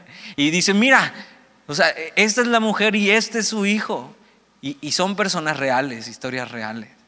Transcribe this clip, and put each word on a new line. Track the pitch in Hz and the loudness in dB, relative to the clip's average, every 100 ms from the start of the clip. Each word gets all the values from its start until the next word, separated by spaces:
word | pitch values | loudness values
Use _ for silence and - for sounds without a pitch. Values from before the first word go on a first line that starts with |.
| - - - - | -20 -20 -16 0
y | 143 | 2
dice: | 175 175 | 2 2
"Mira, | 202 247 254 160 - - - _ _ - | 4 6 6 4 -4 -18 -20 _ _ -8
o | |
sea, | 147 165 139 160 - | 0 0 0 -6 0
esta | 214 208 | 2 2
es | 240 | 2
la | 233 | 2
mujer | 220 202 208 208 | 2 2 2 2
y | 202 | 4
este | 214 214 233 | 2 2 -2
es | 208 | -2
su | 220 202 | 0 0
hijo". | 214 - 180 127 - _ _ _ _ | 0 -2 -6 -8 -18 _ _ _ _
Y, | 139 143 | -10 -8
y | 147 | -6
son | 135 190 196 | -2 -2 0
personas | 208 180 156 143 | -2 -2 -4 -2
reales, | 135 127 139 117 113 | 0 0 -2 -6 -12
historias | 113 127 127 123 | -12 -8 -8 -8
reales. | 117 110 113 107 _ | -10 -10 -10 -14 _